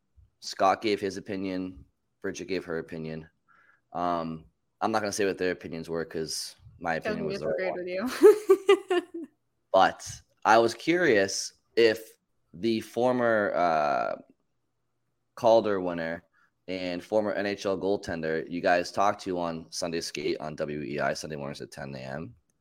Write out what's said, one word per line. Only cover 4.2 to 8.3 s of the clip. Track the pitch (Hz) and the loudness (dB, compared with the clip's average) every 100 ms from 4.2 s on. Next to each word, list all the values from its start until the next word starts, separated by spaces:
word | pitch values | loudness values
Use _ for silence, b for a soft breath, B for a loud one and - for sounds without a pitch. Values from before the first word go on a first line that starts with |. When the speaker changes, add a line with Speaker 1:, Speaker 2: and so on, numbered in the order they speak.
| 82 80 - _ _ - | -4 -10 -14 _ _ -4
Speaker 1:
I'm | 107 | -2
not | 107 | 0
gonna | 104 | -2
say | 101 98 | 0 0
what | 90 | 0
their | 90 | -2
opinions | 87 95 82 80 | -2 -6 -10 -6
were | 82 | -6
'cause | 80 82 78 - - - - - | -6 -6 -6 -6 -10 -14 -20 -10
my | 85 78 | -4 -4
opinion | 127 - - | -4 -4 -6
Speaker 2:
Doesn't | |
Speaker 1:
was | 196 | -6
the | 78 | -4
right | 78 185 | -4 -4
Speaker 2:
disagree | 180 180 185 | -6 -6 -6
Speaker 1:
one. | 247 | -6
Speaker 2:
with | - 392 | 8 8